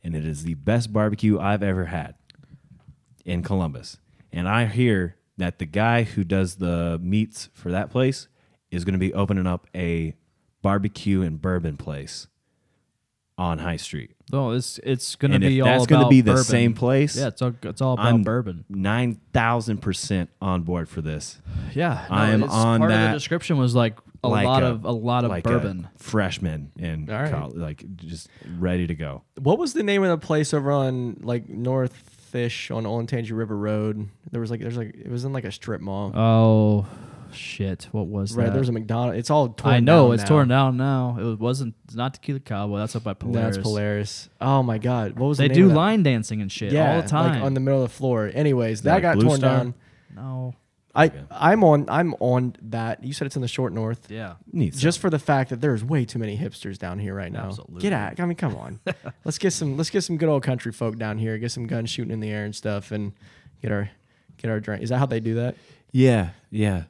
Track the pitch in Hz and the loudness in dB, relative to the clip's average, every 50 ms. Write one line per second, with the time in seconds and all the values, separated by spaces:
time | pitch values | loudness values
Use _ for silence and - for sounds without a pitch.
0 | _ 85 82 78 76 80 76 73 80 82 82 71 - 101 110 120 117 110 107 107 | _ -6 -6 -4 -4 -6 -6 -6 -6 -8 -8 -4 -2 0 0 0 0 -2 0 0
1 | 107 107 104 107 - 107 107 98 - 98 104 104 98 98 92 92 90 80 90 85 | 0 0 0 2 2 2 2 2 2 0 0 0 0 0 0 -2 -2 -4 -6 -8
2 | 73 76 - _ _ _ - _ - _ - - _ _ - - _ - - _ | -8 -10 -14 _ _ _ -20 _ -20 _ -20 -20 _ _ -20 -20 _ -20 -20 _
3 | _ _ _ _ _ 92 90 87 85 - 98 95 87 78 69 62 - - - _ | _ _ _ _ _ -4 -4 -4 -2 -2 -2 0 0 -2 -6 -10 -16 -18 -20 _
4 | _ _ _ _ _ _ - 85 87 92 104 117 120 110 101 120 127 120 107 95 | _ _ _ _ _ _ -8 -6 -2 0 2 2 2 0 0 2 2 4 4 2
5 | 90 87 92 _ _ _ _ - 92 87 87 _ 90 78 76 101 107 117 117 120 | 0 -2 -6 _ _ _ _ -4 -4 -4 -4 _ -10 -4 -2 0 2 2 2 2
6 | 113 107 - 104 98 82 95 95 95 90 92 - 92 87 87 85 85 85 82 82 | 0 -2 -2 -4 -2 0 0 0 0 -2 -4 -4 -2 -2 0 0 -2 -2 -4 -4
7 | 87 90 98 107 110 110 - - - - _ - - 90 87 95 104 - - 127 | -2 -2 0 0 0 -2 -6 -16 -18 -18 _ -12 -8 -4 -4 -4 -4 -2 0 0
8 | 131 131 131 - - _ _ _ _ _ _ _ _ _ - 87 85 98 95 92 | 0 0 0 -4 -10 _ _ _ _ _ _ _ _ _ -8 -6 -4 -2 0 0
9 | 92 92 - 98 101 95 101 98 92 90 90 87 _ _ _ 90 90 85 85 82 | 0 0 0 0 0 0 0 0 0 0 -2 -4 _ _ _ -6 -4 -2 -2 -2
10 | 80 80 76 _ _ _ _ _ _ _ _ _ - 98 98 101 98 104 - - | -2 -4 -8 _ _ _ _ _ _ _ _ _ 0 0 0 2 0 -2 -6 -4
11 | - 101 98 92 92 82 78 76 76 92 92 90 82 82 73 69 - 78 73 71 | -2 0 0 2 0 -2 -4 -4 -4 -2 -2 -2 -2 -4 -6 -8 -10 -10 -10 -10
12 | 69 - - - - _ _ _ _ _ _ _ _ _ _ _ _ _ _ _ | -12 -14 -14 -16 -18 _ _ _ _ _ _ _ _ _ _ _ _ _ _ _
13 | _ _ _ _ _ _ _ - 90 87 82 78 78 87 85 80 - - - 73 | _ _ _ _ _ _ _ -4 -2 -2 -2 -2 -4 -6 -6 -6 -8 -10 -10 -10
14 | 64 - _ _ _ - - 139 139 120 113 127 127 - - - - 131 135 123 | -12 -12 _ _ _ -6 -4 -2 -2 0 -2 -4 -4 -6 -10 -10 -4 -4 -4 -4
15 | - - - _ 147 139 139 131 - - 135 131 131 127 127 127 123 117 156 143 | -4 -10 -6 _ 0 2 4 4 4 4 4 4 4 6 6 4 6 8 8 8
16 | 127 123 135 131 120 107 117 131 123 - 127 117 120 117 110 95 120 120 135 135 | 10 10 10 8 10 8 6 6 4 4 4 4 4 4 2 2 2 2 4 4
17 | 143 143 - 123 139 120 107 - 127 123 117 120 - - - - 135 131 127 110 | 2 2 0 -2 -4 -4 -2 -2 -4 -4 -4 -6 -10 -10 -6 -2 0 0 0 2
18 | 104 120 120 117 101 107 110 123 117 104 87 85 - _ 98 98 95 101 107 120 | 4 4 6 4 4 2 0 -2 -2 -4 -8 -10 -12 _ -6 -2 0 0 0 0
19 | 127 120 110 - _ _ - 131 113 117 120 120 110 117 110 95 - 104 92 - | 0 -2 -2 -6 _ _ -2 0 2 2 2 0 0 -2 -4 -4 -2 -4 -4 -4
20 | - - 104 92 87 - _ _ 95 98 92 90 85 82 90 87 82 - - 85 | -4 -2 -2 -2 -2 -4 _ _ -2 -2 0 0 -2 -2 -4 -4 -4 -6 -8 -8
21 | 78 78 76 76 - - - - - - - - - - - 139 170 170 - - | -6 -6 -6 -8 -8 -12 -16 -16 -14 -8 -8 -8 -8 -6 -4 -2 -2 -2 -2 -4
22 | - - 92 101 107 107 107 107 107 - - 110 113 113 113 113 110 110 110 110 | -6 -2 0 2 4 4 4 4 2 2 2 2 4 4 4 4 4 4 4 4
23 | 110 110 110 147 135 - 165 170 - - 170 139 127 123 117 123 117 113 107 - | 4 2 2 -2 -2 -4 -4 -4 -2 0 0 2 2 2 4 4 2 2 0 -6
24 | _ - _ - - 123 107 104 101 123 131 135 131 127 120 110 - - 120 113 | _ -20 _ -4 -2 0 2 2 2 4 4 4 2 2 0 -2 -4 -4 -4 -2
25 | 107 120 120 123 120 117 95 85 85 113 120 120 98 98 95 90 85 - _ _ | -2 0 0 0 0 0 -2 -2 0 0 0 0 0 -2 -6 -6 -10 -12 _ _
26 | - - - 110 101 92 90 - 98 85 78 76 71 71 _ - 87 82 80 80 | -14 -2 0 0 0 0 -2 -2 -4 -4 -4 -4 -10 -12 _ -10 -8 -6 -6 -6
27 | 76 73 107 110 139 151 123 76 73 69 60 82 82 76 76 - - - 98 87 | -6 -6 -6 -4 -4 -2 -4 -4 -6 -8 -8 -8 -8 -8 -8 -12 -14 -16 -16 -14
28 | 87 80 85 80 - _ _ - - 71 87 87 90 90 90 90 90 82 85 76 | -12 -12 -12 -12 -14 _ _ -20 -16 -14 -8 -4 -2 0 0 0 -2 -2 -4 -6
29 | 80 71 67 - _ _ _ - 135 135 180 262 349 285 - - 214 202 202 196 | -8 -10 -10 -12 _ _ _ -4 0 2 2 2 0 -4 -2 -2 0 0 2 2
30 | 196 185 170 160 - - 160 151 151 139 - 151 135 139 143 143 135 131 131 127 | 2 2 0 -2 -2 -2 0 0 0 0 -2 -2 0 0 0 2 2 0 -2 -2
31 | 123 120 104 - - 120 120 120 107 - - 104 120 123 131 131 127 123 - - | -4 -6 -8 -8 -6 -4 -4 -4 -4 -8 -10 -6 -4 -2 0 0 0 -2 -4 -10
32 | - - - _ - - - 123 120 117 - - - - - 113 113 104 110 117 | -20 -20 -20 _ -20 -8 -4 -4 -4 -4 -4 -6 -10 -6 -6 -6 -4 -4 -4 -4
33 | 117 110 135 120 117 107 113 110 113 104 107 101 104 107 107 107 107 107 107 104 | -4 -4 -4 -4 -4 -4 -4 -4 -4 -4 -4 -4 -2 0 0 0 0 -2 -2 -4
34 | 104 101 - _ _ - - 120 117 110 117 110 107 117 117 123 113 104 - - | -8 -10 -12 _ _ -8 -6 -6 -4 -4 -6 -6 -6 -6 -6 -6 -8 -8 -12 -14
35 | - - 123 120 123 135 139 131 - 92 101 - - - 110 - 76 98 95 98 | -12 -8 -8 -6 -6 -4 -6 -6 -6 -8 -10 -10 -8 -8 -8 -6 -6 -6 -6 -4
36 | 104 98 - - 113 113 113 113 113 113 110 110 107 107 104 104 98 - - - | -6 -4 0 2 4 6 8 8 8 8 8 8 6 6 4 4 2 -2 -8 -18
37 | - - - - - - - - - - - - 101 95 92 - - - - 107 | -18 -20 -20 -20 -20 -20 -16 -16 -14 -14 -8 -6 -6 -6 -6 -8 -10 -8 -6 -6
38 | 101 82 104 101 98 104 113 120 120 - 101 135 135 123 117 113 110 107 113 117 | -6 -4 -4 -4 -4 -4 -2 0 0 2 2 0 0 0 -2 -4 -4 -4 -2 -2
39 | 120 123 90 107 117 - 147 151 143 120 110 - - 117 120 123 117 135 165 170 | 0 -2 -2 -4 -2 2 2 2 2 2 -2 -2 2 4 4 6 6 8 8 8
40 | 139 120 117 110 104 - 151 151 139 123 127 135 135 131 127 123 131 139 139 131 | 8 8 6 4 4 4 6 6 6 6 4 4 4 4 2 0 0 0 0 0
41 | 127 123 120 117 98 117 110 104 110 120 131 135 135 117 110 _ _ - 117 113 | 0 -2 -2 -2 -2 -4 -4 -2 0 -2 0 0 -4 -6 -8 _ _ -14 -8 -6
42 | 120 135 131 - - - 143 135 - - 110 98 101 104 101 101 104 110 - 113 | -6 -6 -6 -8 -8 -6 -6 -6 -6 -6 -6 -4 -2 -2 -2 -2 -4 -4 -6 -6
43 | 110 107 95 - - 120 120 117 113 110 98 98 98 107 107 104 104 104 104 104 | -6 -6 -8 -6 -6 -2 -2 0 0 0 -2 -2 -2 -2 0 0 0 0 0 -2
44 | 104 104 - - - - _ _ - 127 139 135 131 120 113 110 107 123 123 120 | -4 -6 -8 -14 -16 -18 _ _ 0 2 2 2 2 2 -2 -2 0 0 0 0
45 | 110 98 - - 127 143 151 131 139 143 131 160 190 190 156 156 170 208 220 214 | -2 -4 -4 -2 -2 0 2 2 2 4 8 8 8 8 8 6 4 4 4 4
46 | 180 143 127 113 110 - 113 107 104 95 - - 110 101 135 151 156 147 151 170 | 4 4 2 2 0 -4 -4 -4 -4 -6 -6 -6 -4 0 2 2 4 4 2 2
47 | 160 - 156 139 131 - 156 123 107 135 135 131 131 135 139 135 127 117 - - | 0 0 0 2 2 2 2 0 0 0 0 0 2 2 2 2 0 -2 -4 -4
48 | 131 131 123 113 107 101 - 131 151 147 135 123 117 113 110 107 117 139 165 190 | -2 0 0 0 0 -2 0 0 2 2 2 2 2 0 -2 0 2 2 4 4
49 | 170 170 160 101 113 123 147 135 135 131 135 131 123 123 123 _ _ _ _ _ | 4 2 4 6 6 6 6 4 4 4 2 2 0 -2 -8 _ _ _ _ _
50 | _ _ - - 123 131 131 127 127 127 123 _ _ _ _ _ _ _ _ - | _ _ -16 -14 -10 -10 -8 -8 -8 -10 -12 _ _ _ _ _ _ _ _ 4
51 | 156 160 - 143 69 - - - 143 165 196 226 202 165 151 143 143 - 104 151 | 4 4 2 -4 -16 -14 -6 0 4 4 6 6 8 6 6 6 4 0 0 0
52 | 175 170 143 - - 127 123 127 127 123 - - - 110 110 117 113 117 - - | 0 0 -2 -2 0 2 2 2 0 -2 -4 -8 -12 -8 -6 -6 -4 -6 -6 -8
53 | - 127 143 - 151 135 - 147 127 117 - - 131 123 85 113 110 110 117 - | -8 -10 -8 -6 -8 -6 -4 -4 -6 -4 -4 -4 -4 -4 -2 -4 -4 -4 -6 -8
54 | _ - 104 110 110 95 85 - _ - - 175 143 87 - 139 127 165 170 - | _ -16 -14 -12 -12 -12 -14 -18 _ -8 -2 0 0 0 0 0 0 0 0 2
55 | - 190 156 147 - - 143 135 131 - 127 117 135 151 127 110 107 123 160 147 | 0 0 0 0 0 2 2 2 2 -2 -4 -2 0 0 0 0 -2 -2 0 0
56 | 123 117 - 120 113 107 101 107 165 - - - - 101 95 - - 90 90 98 | -2 -2 -4 -6 -6 -4 -4 -6 -6 -6 -8 -10 -12 -12 -12 -10 -10 -8 -8 -6
57 | 101 98 95 98 95 87 104 104 - 95 98 107 - - - 87 92 202 190 123 | -8 -6 -6 -8 -8 -8 -8 -8 -8 -8 -10 -12 -14 -16 -12 -6 -4 -2 -2 -2
58 | 104 98 - - 175 175 175 - - 135 101 62 55 62 90 104 _ - - - | -4 -6 -6 -4 -4 -4 -4 -2 -4 -4 -4 -6 -10 -12 -14 -10 _ -8 -8 -8
59 | - - - _ _ 160 156 - - 190 170 - 160 147 135 143 165 - - 202 | -10 -16 -16 _ _ -8 -6 -2 -2 -2 0 0 -4 -4 -2 -4 -4 -2 -2 -4
60 | 175 - 175 151 165 160 151 135 127 139 131 117 - 117 107 - 120 113 107 113 | -2 -2 -2 0 0 2 2 2 0 0 -2 -2 -4 -8 -6 -4 -4 -4 -4 -4
61 | 113 107 104 110 110 110 110 107 113 120 - 127 120 110 120 117 113 113 - - | -6 -6 -4 -4 -4 -4 -4 -4 -6 -6 -6 -6 -6 -6 -4 -4 -4 -4 -6 -6
62 | 120 107 113 110 110 107 104 104 104 104 104 - - 107 104 101 98 - 107 107 | -6 -6 -6 -6 -6 -6 -6 -6 -6 -8 -8 -6 -6 -4 -4 -4 -6 -6 -6 -6
63 | 104 101 101 _ - - _ - _ - _ _ - 113 110 101 104 101 - _ | -6 -6 -10 _ -20 -20 _ -20 _ -20 _ _ -6 -4 -4 -2 -4 -6 -10 _
64 | _ _ _ _ _ _ - - - 117 110 107 104 - 104 - - 113 123 127 | _ _ _ _ _ _ -20 -10 -6 -4 -4 -4 -4 -6 -8 -6 -4 -4 -2 -2
65 | 139 131 131 113 110 113 113 117 120 123 - - _ _ - _ _ _ - 127 | 0 0 -2 -4 -2 -2 -2 -2 -4 -4 -6 -10 _ _ -20 _ _ _ 2 4
66 | 127 131 120 110 92 82 - _ _ _ - 107 107 104 95 90 80 - | 6 6 6 4 0 -2 -6 _ _ _ -2 0 0 0 0 -2 -4 -8